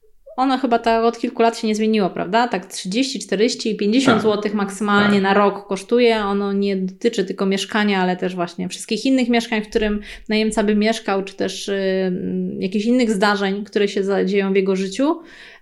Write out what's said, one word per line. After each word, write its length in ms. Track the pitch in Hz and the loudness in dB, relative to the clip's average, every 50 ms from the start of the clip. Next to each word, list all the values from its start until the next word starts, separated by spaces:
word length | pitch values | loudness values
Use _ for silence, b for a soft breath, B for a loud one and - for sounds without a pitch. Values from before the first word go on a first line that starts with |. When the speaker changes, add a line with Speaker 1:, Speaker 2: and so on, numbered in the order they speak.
| _ - _ _ _ - - | _ -20 _ _ _ -10 -4
Speaker 1:
ono 200 | - 262 277 262 | -2 0 0 2
chyba 220 | 254 285 247 233 226 | 0 2 0 0 2
tak 240 | 233 233 226 226 226 | 2 2 2 4 2
od 140 | 233 233 - | 2 0 0
kilku 220 | - 247 - - | -4 -4 0 2
lat 160 | 226 233 226 | 2 2 2
się 100 | - - | 0 -2
nie 80 | 220 214 | -2 0
zmieniło, 340 | 208 220 220 220 214 196 175 | 0 2 2 2 2 0 0
prawda? 380 | 196 175 170 170 196 233 247 | -2 -4 -4 0 0 0 0
Tak 180 | 240 214 185 190 | 0 -2 -4 -6
trzydzieści, 540 | - - - - 185 185 233 269 269 - - | -8 -12 -10 -8 -4 -2 -2 -2 -2 -4 -8
czterdzieści, 560 | - - 202 185 220 247 247 - - 226 202 | -6 -4 0 2 2 0 0 -2 -4 -4 -2
pięćdziesiąt 460 | 185 208 202 220 262 262 254 233 220 | 0 0 2 2 4 4 4 2 4
złotych 300 | 214 220 208 202 208 214 | 2 2 0 0 -2 -2
Speaker 2:
Tak. 60 | 202 214 | -2 -2
Speaker 1:
maksymalnie 520 | 196 190 - - 220 208 202 202 208 208 202 | -2 -4 -4 -4 -2 2 2 4 4 4 4
Speaker 2:
Tak. 100 | 202 190 | 4 4
Speaker 1:
na 100 | 196 196 | 4 4
rok 340 | 202 202 202 196 - - | 4 4 4 2 -2 -6
kosztuje. 500 | - 196 190 - - 240 240 247 233 226 | -6 -8 -8 -2 0 2 4 4 4 4
Ono 360 | 220 208 196 202 202 202 202 202 | 2 0 0 -2 -2 -2 -2 0
nie 240 | 196 196 202 196 | 0 0 0 0
dotyczy 480 | 190 190 185 190 - - 233 233 - 185 | -2 -4 -4 -6 -2 -2 0 0 0 -2
tylko 200 | 190 185 - 196 | -4 -4 -2 0
mieszkania, 540 | 190 196 190 190 - - 214 208 208 196 190 | 0 0 -2 -2 -2 -2 0 2 2 2 2
ale 180 | 185 180 180 | 2 0 0
też 180 | 180 185 180 185 | -2 -4 -4 -4
właśnie 340 | 185 175 175 - - 180 180 | -4 -6 -6 -6 -8 -8 -8
wszystkich 360 | - - - - 226 208 - | -8 -10 -8 -6 -4 -2 0
innych 240 | 269 269 262 247 240 | 2 2 2 2 2
mieszkań, 320 | 240 233 233 - 233 214 | 2 0 0 0 -2 -4
w 80 | 214 - | -4 -2
którym 300 | - 226 214 208 208 208 208 B B B B - | -2 -2 0 0 -2 -4 -6 B B B B -2
najemca 340 | 214 214 220 220 214 226 208 | 0 0 2 2 0 0 0
by 120 | 208 214 | 2 2
mieszkał, 480 | 208 208 220 226 220 - - 196 196 190 | 2 2 0 0 -2 -2 -2 -2 -2 -4
czy 120 | - - | -6 -6
też, 340 | - 196 190 190 - - - | -6 -6 -6 -6 -6 -6 -4
y, 40 | 196 196 190 190 190 190 190 | -4 -2 0 0 0 0 0
mm, 540 | 185 180 185 - 185 185 185 185 185 208 202 | -2 -2 -4 -4 -4 -4 -4 -4 -6 -4 -4
jakichś 240 | 196 185 185 214 202 | -4 -2 -2 -2 0
innych 260 | 233 247 254 247 220 | 2 2 2 2 2
zdarzeń, 520 | 220 190 214 208 208 196 202 190 196 202 214 | 2 2 2 2 2 2 0 -2 -2 -4 -6
które 240 | - - 208 202 | -4 -2 0 0
się 160 | 202 202 208 190 | 0 0 -2 -2
za-, 220 | 196 196 190 185 | 0 0 0 0
dzieją 280 | 185 202 202 196 196 190 | 0 0 0 0 2 2
w 20 | |
jego 200 | 196 190 190 190 | 2 2 2 0
życiu. 440 | 190 190 190 190 - 269 302 330 330 B B B B B B B B | 0 -2 -4 -2 0 0 0 0 -2 B B B B B B B B